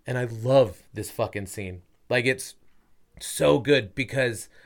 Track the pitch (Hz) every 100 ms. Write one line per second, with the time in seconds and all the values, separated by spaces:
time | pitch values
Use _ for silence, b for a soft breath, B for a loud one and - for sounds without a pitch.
0 | - 127 123 113 117 135 117 87 _ -
1 | 104 - 107 104 98 - 95 90 - _
2 | - 123 120 131 - - - - _ _
3 | _ - - - 147 147 123 143 104 -
4 | 127 135 127 110 - b